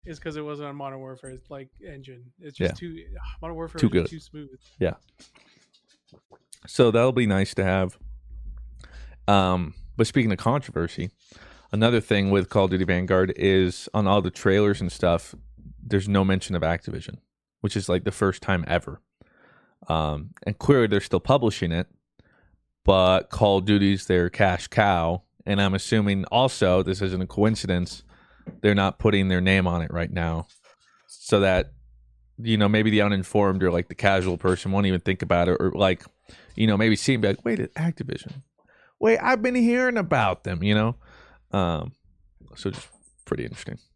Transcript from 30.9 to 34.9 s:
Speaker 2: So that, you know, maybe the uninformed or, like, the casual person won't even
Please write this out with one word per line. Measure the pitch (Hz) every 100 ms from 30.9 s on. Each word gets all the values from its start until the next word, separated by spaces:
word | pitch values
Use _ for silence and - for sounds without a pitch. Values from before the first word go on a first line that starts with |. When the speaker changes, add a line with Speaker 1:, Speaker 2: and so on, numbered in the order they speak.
| _ _
Speaker 2:
So | - - 107
that, | 98 92 - - - _ _ _ _ -
you | 113 107
know, | 101
maybe | 107 110
the | 107
uninformed | 101 98 92 107 101 92
or, | 92
like, | 87 87
the | -
casual | 98 95 92 87
person | 92 90 95
won't | 98
even | 101